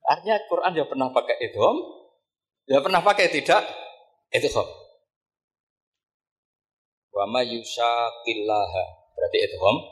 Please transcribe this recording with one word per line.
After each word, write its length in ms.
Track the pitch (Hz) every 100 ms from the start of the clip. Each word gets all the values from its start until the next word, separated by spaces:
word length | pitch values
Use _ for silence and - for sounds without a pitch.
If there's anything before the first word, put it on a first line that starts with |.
| -
Artinya 320 | 156 190 214 208
Quran 260 | 170 170 156
ya 60 | 143
pernah 240 | 135 131
pakai 260 | 127 - 120 117
idgham, 260 | 107 127 277 - - _ _ _ _ _ _ _
ya 120 | 135
pernah 240 | 180 185
pakai 240 | 180 202 180
tidak 360 | 160 - 170 - - - - _ _ _
idgham. 360 | 123 131 117 87 - - _ _ _ _ _ _ _ _ _ _ _ _ _ _ _ _ _ _ _ _ _ _
Wa 160 | 101 101
may 240 | 123 123 117
yushaqillaha. 1400 | 110 - 117 120 117 - 120 110 107 107 95 92 87 - _ -
Berarti 200 | 101 - 104
idgham. 260 | 95 95 120 -